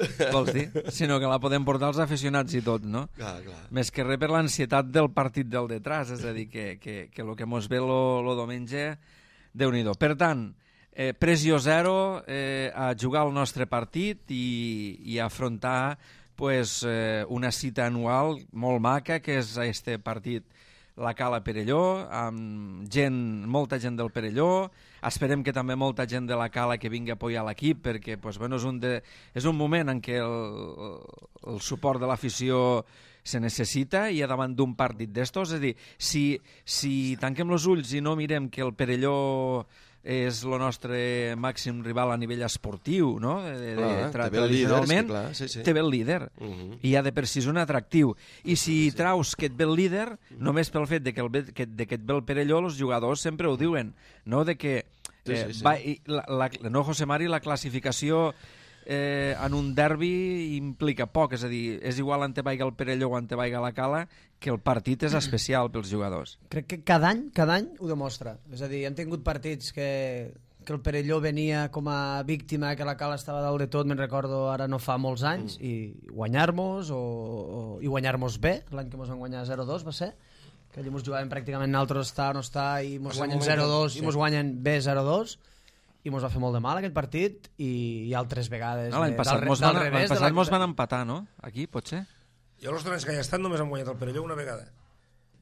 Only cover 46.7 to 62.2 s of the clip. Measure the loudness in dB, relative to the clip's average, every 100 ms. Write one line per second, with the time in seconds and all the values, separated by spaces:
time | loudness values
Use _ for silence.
46.7 | -2 4 4 4 0 0 0 2 2 2
47.7 | 0 4 6 6 4 -10 -8 0 2 4
48.7 | 4 4 4 2 2 0 -2 -2 2 2
49.7 | 4 4 2 -4 -8 -14 -2 2 2 2
50.7 | 0 0 0 0 -2 -2 -2 -4 -6 -6
51.7 | -4 -4 -4 0 -2 0 0 4 2 2
52.7 | 0 0 2 2 0 -2 0 0 2 2
53.7 | 2 -2 -10 -20 -12 0 2 2 0 0
54.7 | -2 -4 _ -20 -10 -4 -2 -2 2 2
55.7 | 2 0 -6 -4 -4 0 0 0 -2 0
56.7 | 2 2 0 0 0 2 0 0 -2 -2
57.7 | -2 -2 0 2 4 2 -2 -16 -20 -20
58.7 | -16 -4 -2 0 0 0 0 0 0 0
59.7 | 4 4 4 0 0 0 -2 -2 -2 -4
60.7 | 0 0 0 0 2 2 0 -2 -2 -2
61.7 | -2 -2 -2 0 2